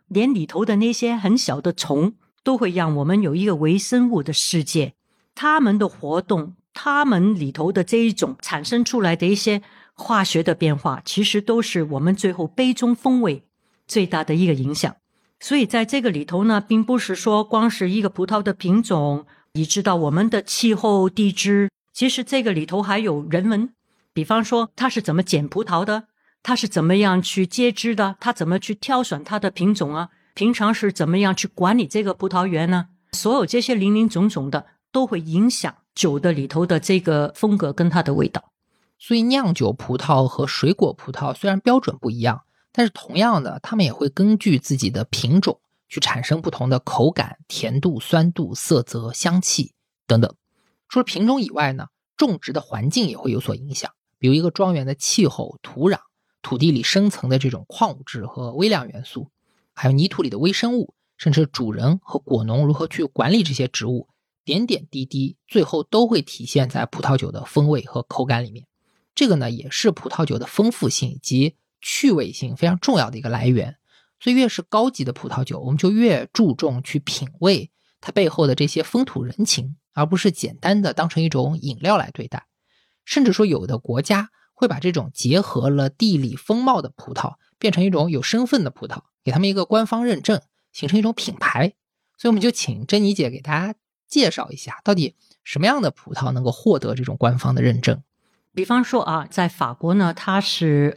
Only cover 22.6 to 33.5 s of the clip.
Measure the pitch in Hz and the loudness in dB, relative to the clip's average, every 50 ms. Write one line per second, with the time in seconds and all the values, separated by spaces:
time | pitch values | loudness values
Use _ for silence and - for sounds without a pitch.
22.6 | 151 160 180 202 202 196 196 220 220 196 151 147 147 165 156 175 185 226 220 202 | -2 -2 -2 -4 -2 -2 -2 -2 0 -2 -2 -4 -2 -2 -2 0 2 2 2 0
23.6 | 233 262 - _ _ _ _ _ _ _ _ 160 156 - 214 226 220 - 240 233 | -2 -2 -6 _ _ _ _ _ _ _ _ -4 -2 0 0 0 0 0 0 0
24.6 | 226 214 _ - 247 262 - 226 - - 151 180 180 - - 147 147 - - 196 | 0 -2 _ -4 -4 -2 -2 -2 -2 0 0 0 0 0 0 -2 -2 -2 -4 -6
25.6 | 220 185 180 165 196 214 214 220 214 _ _ _ _ _ _ _ - 233 247 226 | -4 -2 -2 -2 0 -2 -4 -4 -6 _ _ _ _ _ _ _ -4 -4 -2 -2
26.6 | - - - 170 156 165 185 202 208 196 185 185 175 - - 190 185 180 - 247 | -2 -2 0 0 2 4 4 4 4 4 2 2 0 -2 -2 -2 -2 -2 0 0
27.6 | 247 240 214 - - 233 226 202 202 196 190 - - 247 240 - 170 160 175 196 | 0 0 0 0 -2 -2 -2 0 -2 -2 -4 -4 -4 -4 -4 -2 -2 -2 -2 -2
28.6 | - - 208 - - - 262 254 247 - 170 143 147 - 214 208 202 185 - - | -2 -6 -8 -8 -4 -2 -2 -2 -2 -2 -6 -8 -6 -6 -6 -4 -4 -4 -2 0
29.6 | 175 202 208 - 165 143 147 160 175 - _ _ _ _ _ - 196 233 240 - | 0 0 2 0 -2 -4 -4 -6 -8 -10 _ _ _ _ _ 0 0 0 2 2
30.6 | 214 214 220 - 214 202 190 - 160 156 170 196 202 190 190 - - 190 - - | 2 0 2 2 0 -2 0 0 0 2 2 2 2 2 0 -2 -4 -6 -2 0
31.6 | 180 185 220 247 190 135 - 214 214 196 175 - 190 190 185 180 185 190 170 156 | 2 2 4 2 2 0 -2 -2 -2 -2 -2 -4 -4 -2 -2 -2 0 0 0 0
32.6 | 165 175 185 175 175 - _ _ _ _ - - - 214 254 285 185 - | 0 2 0 0 -2 -4 _ _ _ _ -8 -4 -2 0 0 0 0 0